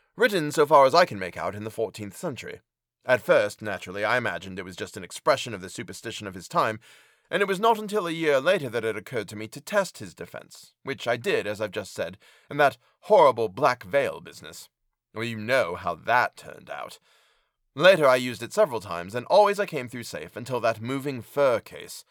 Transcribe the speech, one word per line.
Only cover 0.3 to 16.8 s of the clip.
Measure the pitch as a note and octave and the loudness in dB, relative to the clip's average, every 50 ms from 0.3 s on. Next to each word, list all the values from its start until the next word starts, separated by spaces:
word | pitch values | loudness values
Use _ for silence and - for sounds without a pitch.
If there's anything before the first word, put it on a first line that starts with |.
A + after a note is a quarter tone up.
| G#3 F3 D3+ D3+ | 2 0 -2 0
so | D3+ E3 D3 | 2 2 4
far | D3 D#3+ C#3+ C3+ | 8 8 8 8
as | C3+ D3 | 8 8
I | F3 F#3 | 6 4
can | - A2 G2 | 4 0 -4
make | F#2 F2 - | -8 -8 -6
out, | F2 D#2+ F#2 G2 | -6 -6 -6 -6
in | G#2 G#2+ | -6 -10
the | A2 | -10
fourteenth | - - A2+ F#2+ - A2+ G#2+ G2 - | -6 -4 -4 -4 -6 -8 -12 -14 -12
century. | - - E3 B2 - - - - - _ _ _ _ _ _ _ _ _ | -10 -10 -10 -10 -10 -12 -14 -14 -16 _ _ _ _ _ _ _ _ _
At | B2+ B2+ G#2+ | 2 2 2
first, | - - E3 C3 G#2 G#2 - - | 4 4 2 4 2 0 -4 -8
naturally, | A2 G#2+ G2 F#2 - F2+ F#2 G2+ G#2 | -8 -8 -8 -8 -8 -10 -6 -4 0
I | G#2+ A#2+ B2+ | 0 0 0
imagined | A#2 G#2 F2 E2+ F2+ F#2+ F#2 F#2+ | 0 -2 -4 -6 -8 -10 -12 -12
it | F#2 | -12
was | F#2+ E3+ | -12 -10
just | - G#2 F2+ - G#2 | -10 -10 -10 -10 -12
an | F2+ | -14
expression | - - - - D#3 C#3+ B2 - B2+ G#2+ | -14 -14 -2 0 0 2 2 -2 -6 -10
of | F#2 | -10
the | F2+ F#2 | -10 -12
superstition | - - F#2 E2+ F#2+ - - A#2 G#2 - G#2+ G2 | -12 -12 -12 -12 -14 -12 -12 -12 -12 -10 -10 -12
of | F2+ | -12
his | F#2+ E2+ - | -12 -12 -4
time, | E3 E3+ C#3 A2+ A2 A2 - - - - _ _ _ _ _ _ | -2 0 0 0 -2 -6 -10 -20 -20 -20 _ _ _ _ _ _
and | - F#3 | -2 -2
it | G3+ F#3+ | 0 0
was | F#3+ F3+ | 0 2
not | A3 A3+ A3+ G#3+ | 2 2 2 2
until | G#3+ G3 G#3 G#3+ F3 | -2 -4 -4 -4 -2
a | E3+ | -4
year | D#3+ E3 D#3+ D3+ C#3+ C3 | -4 -2 2 2 2 2
later | C3+ E3+ G3+ F3 C#3+ A#2+ | 2 2 0 0 0 -4
that | G#2+ A#2 A2 | -4 -2 -2
it | A2+ G2+ | -2 -4
occurred | G#2 - - C3 A2+ G2+ - | -4 -8 -8 -6 -6 -6 -6
to | A2 | -8
me | G#2 A2+ A2 | -12 -12 -12
to | - D3 | -14 -16
test | - - G#3 G3+ F#3+ - - - | -10 -2 0 0 0 -2 -4 -12
his | G#2+ E2+ - | -16 -14 -14
defense, | - F2 - - - - - - - - - _ _ - | -14 -16 -14 -14 -16 -18 -18 -20 -20 -20 -20 _ _ -10
which | C3 C3+ - - A#2+ | -10 -10 -6 -4 -4
I | A#2+ B2 | -4 -2
did, | A#2+ G#3 D#3+ A#2 F#2+ G#2 | -2 -2 -2 0 -2 -2
as | G#2 G2 | -4 -4
I've | A2 G2+ | -6 -6
just | F#2 G#2+ G2 - - | -4 -6 -8 -8 -8
said, | A2 F#2 E2+ F#2 - _ _ _ _ _ - | -8 -6 -8 -8 -12 _ _ _ _ _ -6
in | C#3 D3 | 2 4
that | D3 C3+ B2+ - _ _ _ _ | 4 4 2 0 _ _ _ _
horrible | - - G#3+ F#3+ D#3 C3+ A#2 A#2 A2+ G2 | 0 4 6 8 8 8 6 4 0 -4
Black | F#2 A#2 C#3+ C3 B2 A#2+ - | 0 0 2 2 2 0 -4
Veil | F2+ C#3 C#3+ C3 F#2 D2 E2 | -2 0 0 0 0 -4 -8
business. | E2+ D#2+ D2+ - D#2 D#2 E2 - - - _ _ _ _ _ _ _ _ - | -12 -18 -18 -18 -18 -18 -18 -18 -20 -20 _ _ _ _ _ _ _ _ -10
Well, | G#2+ A#2 | -8 -8
you | A#2 A2+ G#2+ | -6 -6 -6
know | G#2 A2+ C3+ C3 G#2+ E2+ F2+ | -2 0 2 2 2 0 -2
how | F2+ F#2+ F2 E2+ | -4 -4 -6 -6
that | E2 E2+ G2 A#2+ B2 A2 - - - | -4 0 2 2 4 2 2 -2 -8
turned | - - - - - - | -18 -18 -18 -18 -16 -14
out. | C#2+ C#2+ | -12 -12